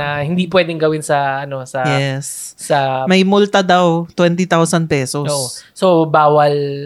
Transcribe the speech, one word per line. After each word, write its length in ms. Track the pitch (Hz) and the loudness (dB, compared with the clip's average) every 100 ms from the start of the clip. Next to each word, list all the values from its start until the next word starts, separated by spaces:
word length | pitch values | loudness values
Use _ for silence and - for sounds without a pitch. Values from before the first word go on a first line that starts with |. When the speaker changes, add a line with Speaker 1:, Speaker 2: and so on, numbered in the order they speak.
| 143 147 | -4 -4
Speaker 1:
na 100 | 143 | -2
hindi 160 | 180 175 | -2 0
pwedeng 300 | 185 165 160 | 0 0 0
gawin 240 | 156 156 | -2 -2
sa, 480 | 151 143 139 135 143 | 0 0 0 -4 -6
ano, 160 | 135 | -10
sa, 240 | 127 135 127 | -8 -4 -2
Speaker 2:
Yes. 640 | 139 139 135 - - - - | 0 -2 -4 -8 -12 -16 -16
Speaker 1:
sa 480 | - 147 135 131 156 | -2 0 0 -2 2
Speaker 2:
May 160 | 190 | 2
multa 400 | 190 202 202 202 | 4 2 2 2
daw, 400 | 185 180 175 165 170 | 2 2 2 0 -4
twenty 320 | - 175 175 | 0 0 2
thousand 480 | 185 165 165 175 160 | 0 2 2 0 0
pesos. 320 | 143 127 143 | -2 -2 -4
Speaker 1:
Oo. 240 | 147 143 123 - - | -4 -4 -6 -10 -18
So, 320 | - 190 170 | -2 2 2
bawal 480 | 156 156 151 151 147 147 143 139 | 2 4 4 4 2 0 -4 -6